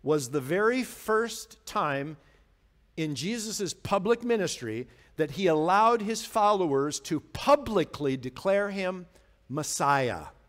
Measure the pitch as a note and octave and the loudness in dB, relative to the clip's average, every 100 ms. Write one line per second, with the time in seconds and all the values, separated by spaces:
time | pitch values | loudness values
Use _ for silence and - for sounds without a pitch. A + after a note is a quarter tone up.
0 | C3+ D3+ B2+ C#3+ C3 F3 G#3+ B3+ A#3+ - | 2 0 0 -4 -2 0 2 0 -4 -8
1 | - A3 A#3 - - - - G#3+ E3 C#3 | 0 0 0 -6 -16 -20 -8 -2 -2 -2
2 | C#3+ D#3 _ _ _ _ _ _ _ - | -4 -10 _ _ _ _ _ _ _ -6
3 | D#3+ C#3 E3 A#3 A3 G3+ F#3+ - - G3 | -4 -2 -4 -4 -6 -6 -6 -6 -2 0
4 | F#3+ A#3 A#3+ A#3 E3+ - A#2 A2 B2+ - | 2 0 2 0 0 -4 -6 -6 -8 -16
5 | _ - D3+ D3+ F#3 D#3 D#3+ G3 A3+ A#3+ | _ -4 -4 0 2 4 4 4 6 4
6 | G3+ A3 - A3+ G#3 G#3 F3 C#3 C#3+ C#3+ | 0 -4 -4 2 4 4 2 2 0 -4
7 | - D3+ - - - D4 B3 G#3 D#3 - | -4 -6 -6 -4 4 4 4 0 0 -2
8 | D3 C3+ B2+ - G3 G3 G3+ G3 F#3 F#3 | -2 -2 -6 -4 0 2 0 -2 -4 -4
9 | F3 _ _ _ _ C#3 D3 - D3 C#3 | -12 _ _ _ _ -6 -4 0 2 4
10 | B2+ F2+ D2+ - | 2 -2 -10 -18